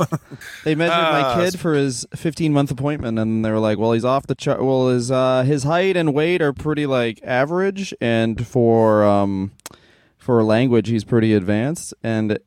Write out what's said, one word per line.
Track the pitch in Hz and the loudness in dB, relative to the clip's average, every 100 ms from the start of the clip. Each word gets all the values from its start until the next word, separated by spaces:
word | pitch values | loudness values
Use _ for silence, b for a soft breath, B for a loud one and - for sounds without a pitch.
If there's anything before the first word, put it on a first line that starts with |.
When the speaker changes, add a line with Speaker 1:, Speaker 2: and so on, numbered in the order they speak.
Speaker 1:
<laughs> | 160 151 B 135 B B | -4 -4 B -20 B B
Speaker 2:
They | 156 | -4
measured | 156 170 170 | 0 0 0
my | 165 143 | 0 0
Speaker 1:
Uh, | 135 120 | 0 0
Speaker 2:
kid | 180 180 | 0 -2
for | 170 | -2
his | 147 139 120 - - | 0 0 -4 -10 -6
fifteen-month | 170 139 160 143 143 | -6 -2 0 0 0
appointment, | 127 143 147 120 113 | -2 -4 -4 -4 -2
and | 110 110 | -2 0
they | 110 | 0
were | 110 | 0
like, | 110 101 | 0 0
"Well, | 113 | 0
he's | 117 | 0
off | 123 135 - | 2 -2 -2
the | |
chart. | 135 147 131 | -6 -4 -2
Well, | 131 131 127 | 0 0 2
his, | 123 120 | 0 0
uh, | 131 131 127 | 0 2 2
his | 127 147 | 0 0
height | 135 170 190 180 | 0 0 0 0
and | 160 | 0
weight | 139 160 180 | 0 0 0
are | 151 | 0
pretty, | 127 151 147 143 | -2 -4 -2 -2
like, | 131 117 107 | 0 -2 -4
average, | - 127 143 175 196 190 190 - | -4 -2 0 0 -2 -4 -10 -4
and | 117 113 113 107 120 | -2 0 0 -2 -2
for, | 127 117 113 110 107 | 2 4 4 4 4
um, | 104 101 101 98 98 - - b b b b b | 4 4 2 -2 -6 -8 -20 b b b b b
for | - 120 | 0 2
language, | 110 110 131 120 107 | 4 2 4 2 2
he's | 117 | -2
pretty | 104 120 110 | 0 2 4
advanced." | 107 92 104 131 165 - - | 2 2 -2 -2 -6 -10 -10
And | 117 110 107 104 | -4 -2 -2 -4